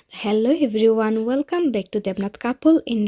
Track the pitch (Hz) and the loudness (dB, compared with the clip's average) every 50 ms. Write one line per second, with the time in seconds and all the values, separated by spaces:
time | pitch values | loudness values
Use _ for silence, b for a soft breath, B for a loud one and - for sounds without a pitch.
0 | B B - - - 208 214 220 220 247 311 339 302 233 208 214 220 226 220 220 | B B -14 -8 -4 -2 0 0 2 2 2 2 0 0 0 2 2 4 4 2
1 | 220 214 220 220 220 233 262 277 294 - 349 349 349 277 220 202 190 - - 208 | 0 0 -2 -2 -2 -2 -2 -2 -2 -2 -2 -2 -2 -2 -2 -4 -4 -4 -6 -6
2 | 208 196 190 - 196 202 - - - 240 262 - - 311 330 311 - - 233 220 | -4 -4 -4 -4 -6 -6 -6 -6 -6 -6 -4 0 2 4 4 4 2 -2 -4 -2
3 | 208 | -2